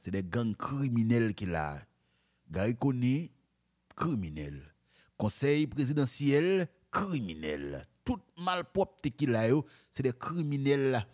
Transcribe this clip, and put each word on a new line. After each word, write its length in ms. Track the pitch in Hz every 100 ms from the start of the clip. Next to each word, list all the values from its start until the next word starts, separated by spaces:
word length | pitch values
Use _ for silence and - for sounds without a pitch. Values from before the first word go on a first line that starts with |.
c'est 100 | -
des 120 | 95
gangs 320 | 92 117 117 104
criminels 800 | - 139 139 117 113 120 113 98
qui 100 | 95
là. 360 | 82 76 71 - _ _ _ _ _ -
Gary 260 | 82 104 120
Conille, 560 | 139 127 123 139 170 - _ _ _ _ _ -
criminel. 800 | 165 123 85 76 73 71 73 _ _ - - -
Conseil 500 | 107 - 139 147 151
présidentiel, 1000 | 131 131 151 131 - 143 143 175 190 170 _ _
criminel. 960 | - 196 156 101 78 78 73 71 69 - _ -
Toute 180 | 226 - -
malpropreté 720 | 180 180 - 190 180 - 143
qui 140 | - 143
là, 220 | 113 113
yo, 180 | 147 143 - _
c'est 120 | -
des 100 | 131
criminels 920 | 120 - 175 151 143 139 139 135 123 104